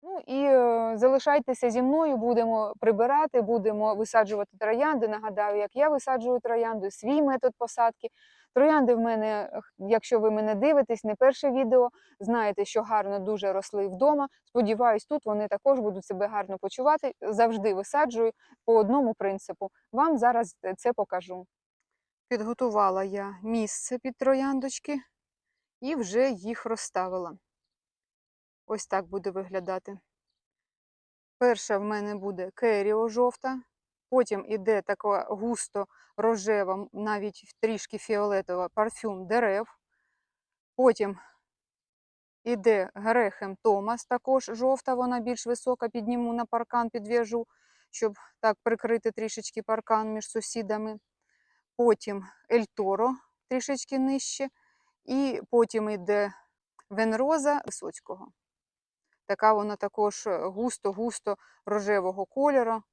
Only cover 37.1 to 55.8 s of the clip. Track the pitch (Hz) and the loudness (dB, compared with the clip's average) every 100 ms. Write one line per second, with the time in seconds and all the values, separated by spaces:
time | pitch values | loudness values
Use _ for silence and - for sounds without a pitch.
37.1 | 208 208 - - - 220 214 - 208 - | -4 -6 -10 -20 -4 -4 -4 -8 -14 -4
38.1 | 208 208 196 190 180 180 - 214 - 220 | -2 0 -2 -2 -4 -4 -2 -2 -2 -8
39.1 | 190 185 226 226 196 233 _ _ _ _ | -8 -2 0 2 0 -4 _ _ _ _
40.1 | _ _ _ _ _ _ - 254 226 202 | _ _ _ _ _ _ 2 4 4 -2
41.1 | 185 - _ _ _ _ _ _ _ _ | -6 -14 _ _ _ _ _ _ _ _
42.1 | _ _ _ 226 240 208 214 185 - 214 | _ _ _ -6 0 4 4 2 -4 0
43.1 | 233 214 - 196 190 226 202 202 240 - | 2 2 -2 -10 -2 2 2 0 -6 -2
44.1 | 247 - 262 - 226 254 262 - 254 247 | -4 2 0 0 -2 0 0 0 -2 0
45.1 | 247 226 240 233 240 - 247 214 240 214 | -2 -4 -6 -4 -4 -2 -4 -4 -6 -4
46.1 | 240 240 233 233 233 233 240 233 240 208 | -4 -2 -4 -2 -4 -2 -2 -2 -6 -2
47.1 | 240 220 233 233 _ _ _ _ - 220 | 0 0 -4 -6 _ _ _ _ -4 -4
48.1 | 202 - _ 226 208 - 226 226 233 226 | -4 -20 _ -2 0 -2 -2 0 0 -2
49.1 | 220 220 - - - 214 220 - 220 220 | -4 -8 -8 -10 -12 -4 -4 0 -2 0
50.1 | 214 214 226 - 233 202 214 220 214 _ | -6 -6 -8 -6 -8 -6 -6 -6 -10 _
51.1 | _ _ _ _ _ _ - 240 208 - | _ _ _ _ _ _ 0 2 2 0
52.1 | 202 190 _ _ 233 214 - 190 196 240 | -8 -10 _ _ 0 0 -4 -2 0 0
53.1 | 262 _ _ _ 254 247 269 - 269 262 | -2 _ _ _ -6 -4 -6 -4 -2 0
54.1 | 269 - - 269 _ _ _ _ _ - | 0 -4 -8 -8 _ _ _ _ _ -6
55.1 | 262 277 233 - 240 233 220 | -2 -2 -4 0 2 2 0